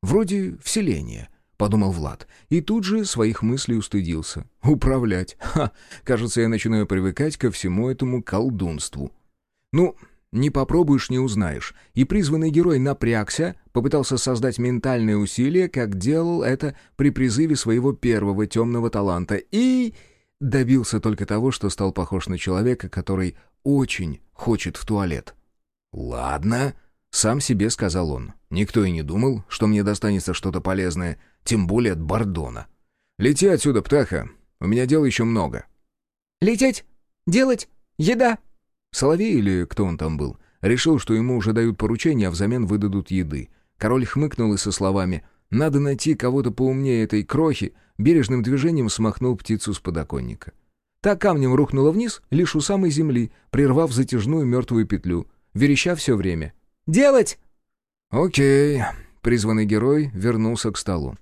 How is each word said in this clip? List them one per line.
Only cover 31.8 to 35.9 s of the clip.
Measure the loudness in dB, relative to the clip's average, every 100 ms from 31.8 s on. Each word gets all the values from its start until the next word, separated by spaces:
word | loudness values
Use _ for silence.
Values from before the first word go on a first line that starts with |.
| 0
от | -2
Бордона. | -2 -2 -2 -4 -6 -10 -16 _ _ _ _ _
Лети | 2 4 4
отсюда, | 4 2 0
птаха, | 2 2 2 -2 -6 -16 _ _
у | -2
меня | 0 2
дел | 2 2
еще | 2
много». | 0 0 -2 -6 -14 _ _